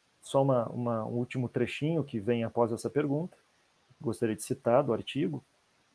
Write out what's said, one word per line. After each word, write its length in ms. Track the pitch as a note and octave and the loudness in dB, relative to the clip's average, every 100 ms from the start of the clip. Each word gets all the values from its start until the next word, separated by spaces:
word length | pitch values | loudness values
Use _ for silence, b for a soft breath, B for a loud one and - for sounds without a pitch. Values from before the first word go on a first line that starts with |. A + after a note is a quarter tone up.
| _ _ | _ _
só 220 | - C#3 | 0 2
uma, 260 | C#3 B2+ A2 | 4 4 0
uma, 360 | A#2+ A#2+ A2+ A2+ | -2 -2 -2 -2
um 80 | |
último 340 | A#2+ B2 C3 A#2+ | -4 -2 -2 -2
trechinho 560 | A#2+ A2+ - D3+ E3 | 0 -2 0 0 0
que 160 | C3+ A2+ | -2 -2
vem 240 | G2+ A#2+ | 0 0
após 280 | A2+ A#2 A2+ | 0 2 2
essa 180 | A2+ A#2 | 0 -2
pergunta, 480 | C#3+ D3 D3 F3+ - _ _ _ _ _ - | 0 0 0 -4 -10 _ _ _ _ _ -8
gostaria 340 | A#2 A2 A2+ G#2+ | -6 0 0 0
de 60 | |
citar 420 | - B2 A#2 B2+ | -4 -2 4 4
do 100 | C3+ | 4
artigo, 520 | A2 - C3+ F3 C#3 - _ _ _ _ | 0 -2 -4 -2 -4 -12 _ _ _ _